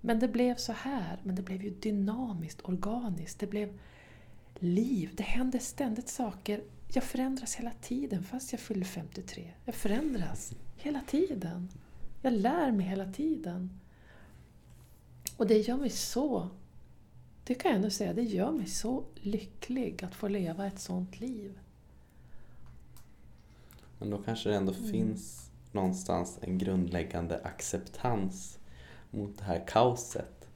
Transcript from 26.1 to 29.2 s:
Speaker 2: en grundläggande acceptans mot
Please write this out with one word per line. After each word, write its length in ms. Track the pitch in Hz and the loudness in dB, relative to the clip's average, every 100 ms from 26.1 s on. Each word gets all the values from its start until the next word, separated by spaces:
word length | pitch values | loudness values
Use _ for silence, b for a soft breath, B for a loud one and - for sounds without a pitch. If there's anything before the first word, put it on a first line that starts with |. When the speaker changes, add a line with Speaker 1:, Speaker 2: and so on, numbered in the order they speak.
| 87 87 - | 0 0 -4
Speaker 2:
en 180 | - 92 | 0 2
grundläggande 840 | 95 92 87 85 80 85 85 85 | 4 4 4 2 0 -2 -2 -2
acceptans 1120 | 78 - - 85 - - 123 113 95 - - - B B B B B | -4 -8 -4 -4 -4 -2 2 2 2 -2 -10 -12 B B B B B
mot 280 | 110 | -4